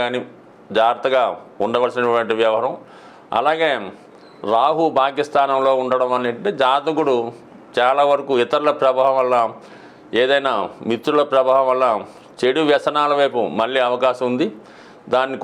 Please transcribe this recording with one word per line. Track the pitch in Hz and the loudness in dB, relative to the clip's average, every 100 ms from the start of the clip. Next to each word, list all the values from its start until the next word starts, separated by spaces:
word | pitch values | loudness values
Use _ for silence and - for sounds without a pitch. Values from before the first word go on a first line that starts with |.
కానీ | 123 123 - - - - - 104 | -2 -4 -8 -16 -20 -20 -4 2
జాగ్రత్తగా | 113 123 135 131 110 85 - - 104 | 2 2 0 2 0 -2 -10 -6 -2
ఉండవలసినటువంటి | 120 123 123 120 117 113 110 | 0 0 0 0 0 0 0
వ్యవహారం. | 113 110 127 170 - - - - - 113 | 0 0 -2 -6 -16 -20 -20 -20 -6 -2
అలాగే | 139 160 160 123 95 - - - - - 101 | 0 0 0 -2 -6 -16 -20 -20 -20 -12 -2
రాహు | 113 139 156 160 131 | 0 2 2 0 0
భాగ్యస్థానంలో | 135 139 147 143 139 135 135 131 | 0 -2 -2 0 0 2 2 0
ఉండడం | 127 127 127 | 0 0 0
వల్ల | 123 123 | -2 -2
ఏంటంటే | 117 208 156 | -4 -4 0
జాతకుడు | 127 143 143 156 147 123 117 120 - - - - | 0 0 -2 -2 0 0 -2 -10 -20 -20 -8 0
చాలా | 123 139 143 | 2 2 2
వరకు | 143 135 127 | 0 0 0
ఇతరుల | 120 147 151 143 | 0 0 0 0
ప్రభావం | 135 127 135 131 | 0 2 2 2
వల్ల, | 127 123 113 - - - - - - 110 | 2 0 0 -4 -20 -20 -20 -20 -6 0
ఏదైనా | 127 139 135 110 87 - - | 2 2 0 -2 -4 -8 -6
మిత్రుల | 113 156 147 143 | -4 0 0 2
ప్రభావం | 135 131 131 131 | 2 2 2 2
వల్ల | 127 127 104 92 - - - | 2 0 0 -6 -18 -20 -2
చెడు | 123 139 156 | 0 2 2
వ్యసనాల | 139 151 147 147 143 | 2 0 0 0 2
వైపు | 139 120 95 92 | 0 0 -2 -2
మళ్ళీ | 117 131 123 | -2 0 0
అవకాశం | 123 127 123 123 | 0 0 0 -2
ఉంది. | 123 165 - - - - - - | -2 -4 -6 -20 -20 -20 -20 -2
దాన్ని | 123 131 131 | -2 -2 0